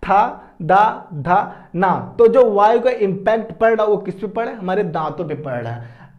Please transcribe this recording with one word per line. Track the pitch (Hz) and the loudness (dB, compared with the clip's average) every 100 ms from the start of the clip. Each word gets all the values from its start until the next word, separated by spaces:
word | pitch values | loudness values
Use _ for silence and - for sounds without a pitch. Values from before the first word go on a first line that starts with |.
था, | - 196 233 - - _ | 2 2 2 -2 -18 _
दा, | 160 190 214 240 - | 0 4 4 0 -12
धा, | 156 139 180 214 - - 170 | -10 0 0 0 -8 -14 -2
ना, | 190 156 120 - | 0 0 -4 4
तो | 233 | 4
जो | 233 240 | 6 4
वायु | 202 208 233 | 6 4 4
का | 240 | 0
इम्पैक्ट | 247 202 185 202 220 220 - | 0 -2 -2 0 -2 -2 -2
पड़ | 226 | 0
रहा | 226 | 2
है | 214 | 2
वो | 202 | 0
किस | 196 | -2
पे | 180 214 | -10 -8
पड़ | 208 | -6
रहा | 233 | -6
है? | 262 | -6
हमारे | 185 190 | -6 -2
दांतों | 196 165 156 147 | -2 -4 -6 -6
पे | 170 | -8
पड़ | 147 147 123 | -8 -8 -8
रहा | 117 | -8
है। | 117 117 - - | -10 -14 -20 -20